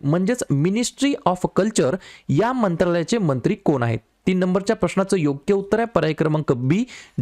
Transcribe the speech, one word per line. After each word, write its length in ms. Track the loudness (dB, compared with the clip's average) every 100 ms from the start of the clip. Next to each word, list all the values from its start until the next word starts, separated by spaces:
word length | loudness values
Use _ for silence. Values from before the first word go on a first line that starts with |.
म्हणजेच 400 | -2 0 0 -2 -2
Ministry 600 | 0 0 0 -4 -2 -2 0 -2
of 200 | -2 -2 0
Culture 360 | 0 2 0 -2 -8 -16 -2
या 240 | 0 2
मंत्रालयाचे 640 | 0 0 2 0 0 0 0
मंत्री 380 | 0 0 0 -2
कोण 280 | 0 0
आहेत? 160 | 0 -4 _ _ -2
तीन 120 | 0
नंबरच्या 360 | 2 0 -2 -2
प्रश्नाचं 420 | 0 0 0 0
योग्य 360 | 0 -2 0
उत्तर 240 | -2 0 -2
आहे 100 | 0
पर्याय 260 | 0 0
क्रमांक 400 | 0 0 0 0
बी, 300 | 0 2 0 -2 -8 -12 -4